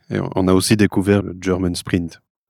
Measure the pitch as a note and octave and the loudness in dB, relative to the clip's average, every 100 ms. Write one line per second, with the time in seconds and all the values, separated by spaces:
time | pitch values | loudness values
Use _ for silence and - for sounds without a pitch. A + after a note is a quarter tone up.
0 | _ G#2 F#2 F#2 F#2 F#2+ F#2 G#2+ G2+ - | _ -8 -6 -2 2 2 2 2 2 2
1 | F#2+ G2+ F#2+ F2+ F2+ F2+ F#2 F2 - F#2+ | 2 2 0 -6 -4 -2 -2 -4 -2 -2
2 | E2+ - _ _ _ | -2 -8 _ _ _